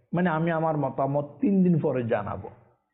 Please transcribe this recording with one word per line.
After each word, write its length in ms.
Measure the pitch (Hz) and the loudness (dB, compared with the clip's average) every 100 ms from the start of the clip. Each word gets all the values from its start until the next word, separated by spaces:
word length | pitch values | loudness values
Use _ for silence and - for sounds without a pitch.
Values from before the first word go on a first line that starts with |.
| _ | _
মানে, 180 | 170 180 | -2 0
"আমি 200 | 156 170 | 0 0
আমার 260 | 160 160 151 | 0 0 0
মতামত 480 | 135 135 139 147 143 - | -2 -2 -2 -2 -4 -2
তিন 240 | 214 196 | 2 4
দিন 160 | 180 160 | 4 4
পরে 220 | 156 127 | 2 0
জানাবো।" 460 | 117 113 98 95 - - _ _ _ | 0 -2 -4 -8 -12 -18 _ _ _